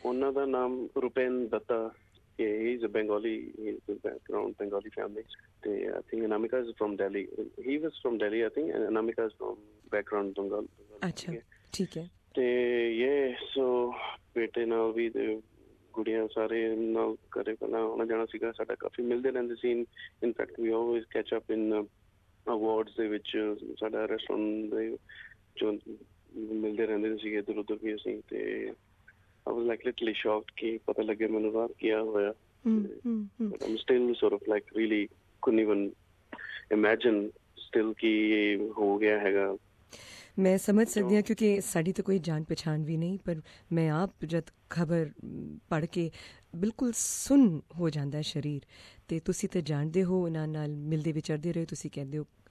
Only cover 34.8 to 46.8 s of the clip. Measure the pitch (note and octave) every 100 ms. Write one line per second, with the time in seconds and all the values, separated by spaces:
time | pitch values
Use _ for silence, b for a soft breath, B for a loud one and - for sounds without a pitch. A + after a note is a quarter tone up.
34.8 | A2 G#2 G2+ - _ _ - A2+ G#2+ G2+
35.8 | G2+ - _ _ _ B B B - G#2+
36.8 | G#2 A2+ B2 G#2 G#2 - _ - - A#2
37.8 | A2 A2 A2+ A2 G#2+ G#2+ G#2 G2+ G#2+ A2
38.8 | G2+ G2+ G#2+ G#2+ G2+ G2 G2 G2 - _
39.8 | _ B B B B - F#3 F#3+ - G#3
40.8 | A3+ G#3+ F#3 G#3 G3+ G#3+ G#3+ G3 - F3
41.8 | E3 F#3+ G3 F#3+ D#3 D#3 D#3+ E3 D#3+ D3+
42.8 | D#3 D#3+ E3+ F#3+ - D#3+ B B - E3
43.8 | D#3+ D3+ F#3+ - D#3 E3 - - - E3
44.8 | D#3+ E3+ D3+ - - - - - - D#3+
45.8 | E3 F3+ E3 B B B - E3+ G#3 -